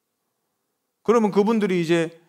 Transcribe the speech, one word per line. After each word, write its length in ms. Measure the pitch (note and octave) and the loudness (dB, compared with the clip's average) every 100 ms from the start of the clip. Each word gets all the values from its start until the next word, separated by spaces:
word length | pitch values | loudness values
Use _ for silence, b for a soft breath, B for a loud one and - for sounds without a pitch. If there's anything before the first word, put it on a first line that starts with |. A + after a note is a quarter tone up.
| _ _ _ _ _ _ _ _ _ _ | _ _ _ _ _ _ _ _ _ _
그러면 280 | - A#3 G#3 | 0 0 2
그분들이 500 | F#3+ G#3 A3+ G3+ F3+ | 0 0 0 -2 -2
이제 400 | E3 E3+ D#3+ - | 0 -2 -2 -8